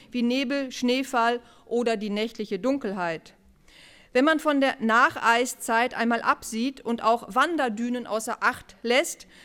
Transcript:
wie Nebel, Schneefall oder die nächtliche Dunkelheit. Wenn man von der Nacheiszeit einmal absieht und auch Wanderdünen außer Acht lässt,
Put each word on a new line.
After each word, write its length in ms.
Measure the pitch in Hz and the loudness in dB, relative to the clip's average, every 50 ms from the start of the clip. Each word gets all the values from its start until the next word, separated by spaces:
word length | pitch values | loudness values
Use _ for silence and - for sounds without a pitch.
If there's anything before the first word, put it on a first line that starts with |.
| - - | -16 -8
wie 100 | - 247 | -4 -2
Nebel, 500 | 233 240 247 262 277 240 277 285 277 254 | 0 0 0 0 0 0 -2 -2 -4 -4
Schneefall 680 | 233 - - 247 247 262 269 269 - 247 226 233 240 240 240 - - - - | -6 -2 0 0 0 0 0 -2 0 0 2 2 0 -2 -6 -12 -20 -20 -10
oder 320 | - - 240 240 233 226 214 | -4 -2 0 0 0 0 -2
die 140 | 208 214 | -2 -4
nächtliche 480 | 202 208 214 233 - - 214 202 208 190 | -4 -2 -4 -4 -4 -8 -6 -6 -6 -2
Dunkelheit. 720 | 185 247 269 277 269 214 190 208 180 170 165 160 - - - _ _ _ _ _ _ - - - - - - - - _ - | -2 -2 -2 -2 -2 -6 -6 -4 -4 -4 -6 -6 -10 -16 -20 _ _ _ _ _ _ -20 -20 -20 -20 -20 -20 -20 -20 _ 0
Wenn 120 | 247 262 | 2 4
man 140 | 311 320 302 | 4 4 2
von 220 | 311 302 294 277 | 2 0 2 2
der 140 | 269 269 - - | 2 2 0 0
Nacheiszeit 1160 | 214 226 220 233 262 320 320 - - 226 233 233 247 247 - - - - 233 226 240 254 - | 0 2 4 6 4 4 2 0 2 2 4 4 2 -2 -4 -8 -4 0 2 2 2 0 -2
einmal 260 | - 226 226 233 233 | -2 0 0 0 0
absieht 600 | - - 285 302 - - - 220 233 269 269 - | 0 0 0 -2 -4 -6 -6 -4 -4 -4 -4 -6
und 200 | - 214 233 226 | -6 -6 -4 0
auch 320 | - 220 233 233 - - 190 | 2 2 2 2 0 -2 0
Wanderdünen 720 | 247 277 320 349 302 269 247 208 208 233 247 247 247 233 | 0 2 2 2 0 -2 -2 -2 -4 -4 -4 -4 -4 -4
außer 380 | - 202 220 233 247 226 - - | -4 -6 -6 -4 -6 -6 -2 0
Acht 320 | 226 254 - - - - - - | -2 -2 -2 -8 -20 -20 -10 -2
lässt, 420 | 226 240 262 339 - - - - - - - - | 2 2 2 2 0 -4 -12 -16 -20 -20 -20 -20